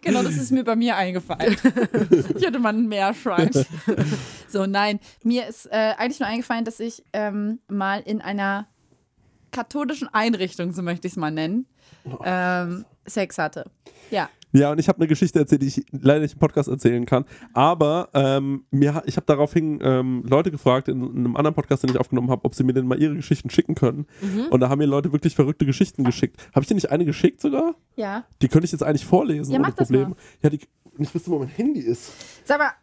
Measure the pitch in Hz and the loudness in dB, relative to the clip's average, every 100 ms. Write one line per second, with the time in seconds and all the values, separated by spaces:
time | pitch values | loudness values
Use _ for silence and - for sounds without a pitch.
0 | 339 208 190 156 240 262 233 226 240 190 | 2 2 2 0 0 0 2 0 2 0
1 | 185 180 175 165 226 208 254 240 226 - | -2 -4 -6 -2 0 2 2 2 -2 0
2 | 202 170 - 403 370 247 233 214 233 208 | 4 2 2 -2 -2 0 0 0 0 0
3 | 196 220 247 175 160 247 131 160 - 220 | -2 -2 -2 0 2 2 -2 -4 -4 -2
4 | 147 143 127 - - 202 190 196 208 208 | -2 -4 -8 -16 -8 -4 -2 0 0 -2
5 | - _ 226 240 240 233 - 220 220 - | -8 _ -2 -2 -4 -12 -6 -2 0 0
6 | 240 285 208 226 240 233 226 220 233 226 | -4 -4 -4 -4 -4 -4 -4 -6 -8 -10
7 | _ - 214 202 208 226 _ 202 196 202 | _ -6 -4 -4 -6 -8 _ -4 -2 -4
8 | - 214 - 202 196 196 208 _ _ _ | -4 -6 -4 -4 -4 -4 -8 _ _ _
9 | _ _ _ _ _ - 233 294 285 294 | _ _ _ _ _ -10 -6 -4 -4 -6
10 | 254 220 226 214 185 - 175 180 175 170 | -4 -2 0 0 -4 -4 -8 -6 -6 -6
11 | 185 185 156 156 160 214 262 _ _ - | -6 -6 -6 -4 -4 -4 -6 _ _ -20
12 | - 127 185 185 180 180 175 180 220 _ | -16 -8 -4 -2 0 -2 -4 -8 -14 _
13 | - - 190 - 156 - - _ - _ | -8 -4 -4 -4 -6 -6 -16 _ -20 _
14 | - 202 151 _ - 135 143 151 160 185 | -6 -4 -4 _ 2 4 4 2 0 2
15 | 165 151 170 165 147 143 135 139 - 139 | 2 2 2 2 4 2 2 -4 -8 0
16 | 131 147 147 - 156 - 139 135 117 120 | 4 4 2 0 0 2 -2 2 2 2
17 | 120 131 135 - - - 143 170 151 160 | 0 0 -2 -12 -8 2 2 4 2 2
18 | 175 143 135 135 139 139 - 135 143 151 | 0 0 2 2 0 -6 -2 2 2 2
19 | - 143 - 143 147 170 156 147 - 131 | -4 -6 0 2 4 2 0 0 2 2
20 | 127 127 117 135 170 151 - 127 - 131 | 2 -2 2 2 2 0 2 2 0 -4
21 | 127 135 120 120 151 147 143 139 131 127 | -4 -2 -2 2 2 0 0 0 2 0
22 | 127 127 123 127 131 - 127 131 127 127 | 0 0 0 0 -2 0 2 2 0 2
23 | 156 147 - 151 123 - - - 127 139 | 0 0 -2 -2 0 0 0 2 0 0
24 | 151 - 196 196 254 131 127 139 147 139 | -8 -8 -4 -2 2 2 4 2 2 2
25 | 143 143 165 - 139 151 139 131 196 - | 0 0 0 2 0 2 0 2 0 2
26 | 127 - 120 - - - 143 208 - 151 | 0 2 -2 -4 -2 0 2 0 0 0
27 | 170 147 170 - - 277 330 330 _ - | 0 2 0 0 -2 0 -2 -4 _ -8
28 | 208 202 240 _ 127 160 170 156 139 151 | -6 -6 -10 _ 2 2 2 -2 0 -2
29 | - 185 294 151 139 262 277 - - 135 | 2 2 2 -2 -2 0 0 0 2 2
30 | 139 180 - _ 151 147 - _ _ - | 2 -6 -16 _ 0 0 -10 _ _ -8
31 | 143 175 170 160 135 - 240 277 117 120 | -6 -6 -4 -4 -4 -2 -2 -2 -2 -4
32 | - - - - - 294 285 - | -6 -18 -20 -20 -2 0 0 -4